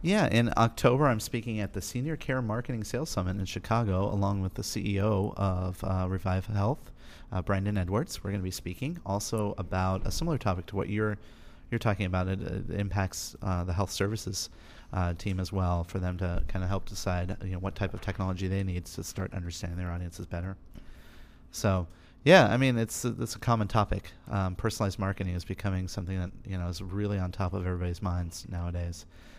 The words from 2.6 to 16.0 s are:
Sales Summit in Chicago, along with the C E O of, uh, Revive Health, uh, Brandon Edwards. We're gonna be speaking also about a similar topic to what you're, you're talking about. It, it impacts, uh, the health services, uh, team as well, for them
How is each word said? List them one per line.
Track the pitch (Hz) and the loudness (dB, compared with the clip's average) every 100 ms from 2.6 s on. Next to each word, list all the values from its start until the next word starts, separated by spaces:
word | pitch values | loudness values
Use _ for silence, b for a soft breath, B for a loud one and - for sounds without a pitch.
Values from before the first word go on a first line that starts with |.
| 120 120 | -2 -4
Sales | 107 120 156 | -4 -4 -2
Summit | - 92 95 | -2 0 0
in | 92 | -2
Chicago, | - - 113 113 92 101 | -4 0 2 4 2 2
along | 101 98 101 | 2 2 2
with | 92 | 0
the | - | -2
C | 104 - 101 98 | -4 -2 0 2
E | |
O | 104 101 101 - | 4 4 2 0
of, | 98 92 92 92 | 0 2 -2 -4
uh, | 85 92 92 | -2 0 0
Revive | 92 95 92 92 | 0 0 0 0
Health, | 104 101 147 - - B B B | 0 0 0 -6 -16 B B B
uh, | 95 | -4
Brandon | 87 98 98 104 | 0 2 2 0
Edwards. | 87 101 170 - | 2 0 0 -6
We're | 98 | -4
gonna | 98 | -2
be | 92 | -2
speaking | 90 - 90 135 170 - | -6 -8 -6 -6 -6 -2
also | 98 - 113 104 - | -2 0 0 0 -2
about | 85 92 92 95 - | -2 0 2 2 0
a | |
similar | - 170 143 | 0 0 0
topic | - 90 85 | 2 0 -2
to | 98 | -4
what | 65 | -2
you're, | 104 107 104 B B B B B | 0 0 -2 B B B B B
you're | 120 | 0
talking | 120 98 92 | 2 2 2
about. | 92 92 | 2 2
It, | 95 | -2
it | - - - 87 | -2 -4 -4 -2
impacts, | 101 98 92 - - - | 0 2 0 -2 -10 -6
uh, | 101 90 | -2 0
the | 87 | 0
health | 87 98 | 0 0
services, | - 101 110 - - - B B B B | 0 0 0 -4 -6 -8 B B B B
uh, | - 90 87 | -2 0 0
team | 104 92 | -2 -2
as | 90 | -2
well, | 98 90 87 | 0 2 2
for | 85 | 0
them | 95 | -2